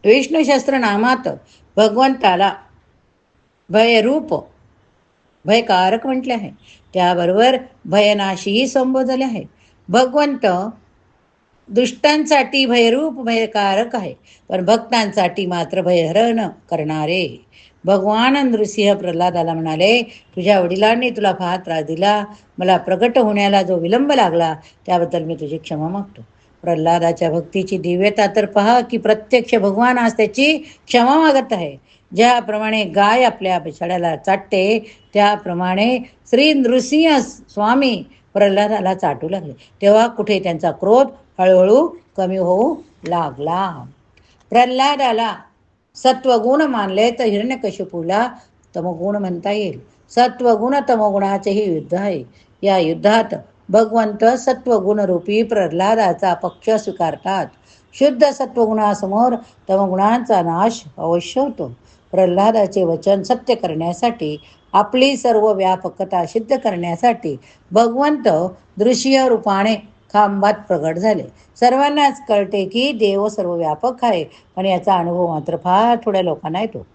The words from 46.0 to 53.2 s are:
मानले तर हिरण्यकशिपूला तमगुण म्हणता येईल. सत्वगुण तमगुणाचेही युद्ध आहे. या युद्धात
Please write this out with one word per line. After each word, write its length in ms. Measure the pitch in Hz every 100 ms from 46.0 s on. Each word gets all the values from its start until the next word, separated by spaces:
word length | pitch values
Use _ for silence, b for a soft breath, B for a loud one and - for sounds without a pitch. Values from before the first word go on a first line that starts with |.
| 254 247 262 233 226 277
मानले 480 | 302 233 196 190 226
तर 140 | 240
हिरण्यकशिपूला 1040 | 233 202 240 254 202 185 185 170 165 202 240 247 B B _ 175
तमगुण 400 | 175 165 190 208
म्हणता 340 | 190 175 196
येईल. 300 | 208 196 123 - b _
सत्वगुण 640 | - 247 247 240 220 240 277 277
तमगुणाचेही 840 | 233 208 196 196 196 202 202 202
युद्ध 200 | 160 147
आहे. 300 | 175 202 165 123 b b _
या 160 | 196 190
युद्धात 560 | 160 170 208 220